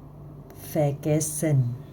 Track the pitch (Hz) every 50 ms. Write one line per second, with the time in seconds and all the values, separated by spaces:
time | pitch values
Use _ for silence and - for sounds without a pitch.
0 | - - - - - - - - - - - - - - - 165 147 143 139 -
1 | - 156 151 156 156 - - - 170 156 143 131 123 120 120 - - -